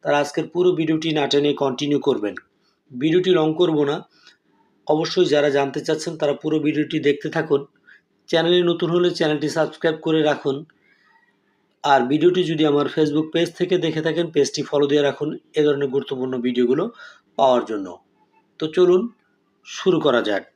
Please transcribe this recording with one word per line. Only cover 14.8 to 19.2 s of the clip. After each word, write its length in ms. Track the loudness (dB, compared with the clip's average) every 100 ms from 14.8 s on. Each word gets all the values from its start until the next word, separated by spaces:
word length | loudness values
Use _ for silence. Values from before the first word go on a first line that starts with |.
| 2
দিয়ে 160 | 2 2
রাখুন 200 | -2 -6 -8 _
এ 80 | 0
ধরনের 260 | 0 2 0
গুরুত্বপূর্ণ 440 | -2 -4 -6 -6 -4
ভিডিওগুলো 420 | -2 2 2 2 -2 -8 -20 -20 _ 0
পাওয়ার 280 | 2 2 0
জন্য। 220 | -8 -10 -16 _ _ _ _ _ _
তো 60 | -6
চলুন 340 | 2 4 4 0 _